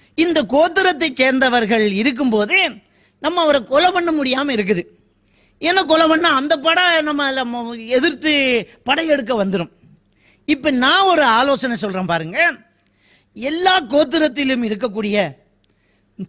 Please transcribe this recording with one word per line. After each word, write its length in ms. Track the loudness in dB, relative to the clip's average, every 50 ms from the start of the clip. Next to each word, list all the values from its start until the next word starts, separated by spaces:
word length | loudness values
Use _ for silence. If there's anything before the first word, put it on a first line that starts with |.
| _ _ -2 0
இந்த 240 | 0 2 2 0
கோத்திரத்தை 640 | 0 2 2 2 2 2 2 2 2 2 2 2 -2 -2 0
சேர்ந்தவர்கள் 800 | 2 2 2 2 2 2 2 2 0 0 0 0 0 0 0
இருக்கும்போது 640 | 0 0 -2 -2 -2 -2 -2 0 0 0 0 0 0 0 0 0 -4 -10 _ _ _ _ _ _ _ -6
நம்ம 180 | -6 -4 0 0
அவரை 200 | 2 2 2 0 0
கொலை 240 | 0 0 2 2 2
பண்ண 200 | 2 2 0 0
முடியாம 360 | 0 0 0 0 -2 -2 -2 -2
இருக்குது, 340 | -2 -2 0 0 -2 -2 -4 -10 _ _ _ _ _ _ _ _ _ _ _ _ _ -6
ஏன்னா 220 | -2 0 0 2 2
கொலை 220 | 2 4 4 4
பண்ணா 220 | 4 2 2 2 2 0
அந்த 200 | 0 0 -2 -2 -2
படை 260 | 0 0 0 2 2 2 2 0
நம்ம, 300 | 0 -2 -2 -2 -2 -2
நம்ம 400 | -2 -4 -4 -6 -6 -8 -8 -10
எதிர்த்து 600 | -10 -12 -6 -2 -2 0 0 0 -2 -2 -2 0 0 0 0 0 0 -2 -4 -6 -14 _ -4
படையெடுக்க 480 | -4 -2 -2 0 0 0 0 0 -2 -2 -2 -2
வந்துரும். 280 | -2 -2 -4 -4 -6 _ _ _ -20 -20 _ _ _ _ _ _ _ _ _ -4 -4
இப்ப 220 | -4 -2 0 -2
நான் 380 | 0 2 2 2 4 4 4 4
ஒரு 160 | 4 4 4
ஆலோசனை 520 | 4 4 2 2 2 0 0 -2 -4 -4
சொல்றேன் 300 | -4 -6 -6 -4 -4 -4
பாருங்க, 320 | -2 -2 -4 -4 -6 -2 -2 -2 -2 -2 -6 _ _ _ _ _ _ _ _ _ _ _ _ _ _ -14
எல்லா 440 | -8 -6 -4 -2 0 2 2 2 0
கோத்திரத்திலும் 840 | 0 0 0 0 2 2 2 0 0 0 0 -2 -2 -2 -2 -2 -2
இருக்கக்கூடிய 520 | -4 -4 -4 -6 -6 -6 -4 -4 -2 0 -2 -2 -2 -6 _ _ _ _ _ _ _ _ _ _ _ _ _ _ _ _ -16 -12